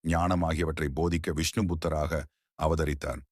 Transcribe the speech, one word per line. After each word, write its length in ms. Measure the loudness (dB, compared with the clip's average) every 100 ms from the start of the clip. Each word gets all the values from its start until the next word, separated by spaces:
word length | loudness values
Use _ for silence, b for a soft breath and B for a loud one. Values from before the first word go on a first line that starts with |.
| 0
ஞானம் 380 | 2 2 2
ஆகியவற்றை 420 | 2 0 -2 0 -2
போதிக்க 440 | 0 0 0 -2
விஷ்ணு 300 | -2 0 0
புத்தராக 560 | 0 0 -2 0 0 -2 -6 _ _ -2
அவதரித்தார். 640 | 2 2 2 -2 -4 -8 -12